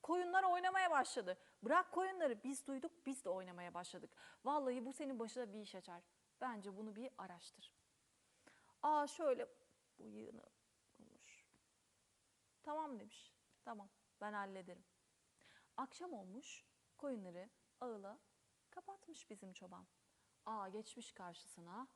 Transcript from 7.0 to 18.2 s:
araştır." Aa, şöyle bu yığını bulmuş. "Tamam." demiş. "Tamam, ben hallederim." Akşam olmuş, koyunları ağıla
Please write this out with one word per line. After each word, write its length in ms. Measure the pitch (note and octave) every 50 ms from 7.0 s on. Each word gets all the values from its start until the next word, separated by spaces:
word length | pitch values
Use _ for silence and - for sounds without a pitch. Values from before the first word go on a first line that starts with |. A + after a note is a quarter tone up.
| A#3+ C4 - -
araştır." 540 | F#3+ F#3 F3+ E3+ - - - - - - _ _ _ _ _ _ _ _ _ _ _ _ _ _ _ - - - - - - _
Aa, 240 | - D4 D4+ D4+ D4
şöyle 420 | C#4+ - - E4+ D4 B3+ A#3+ A#3 - - - _ _ _ _ _ _ _ -
bu 100 | - A2
yığını 340 | G#2 G#2+ A2 - - - - - _ _ _ _ _ _ _ _ _ -
bulmuş. 460 | - - - - - - - - - _ _ _ _ _ _ _ _ _ _ _ _ _ _ _ _ _ _ _ _ _ _ _
"Tamam." 380 | - D4+ D4+ D#4 D#4 D4 C4+ G#3+
demiş. 320 | G#3 G#3+ - - - - - _ _ _ _ _ _
"Tamam, 240 | A#3+ A#3 G#3 G3+ G3 _ _ _ _ _ _
ben 120 | G#3 G#3
hallederim." 520 | G#3 G#3 G3+ G3 G3 F#3+ F3+ F3+ F3+ F3+ - _ _ _ _ _ _ _ _ _ _ _ - - - - - _ _
Akşam 360 | - C4+ C4 - - E4+ F4+
olmuş, 520 | D#4+ G#3+ F#3+ F#3 F#3+ B3 D#4 - - - - _ _ _ _ _ _ -
koyunları 520 | - C#4+ C4 A3 G3 F3+ E3+ F3 F#3 A#3 _ _ _ _ _ _
ağıla 400 | B3+ B3 A3+ G#3 F#3+ G3 A3 C#4+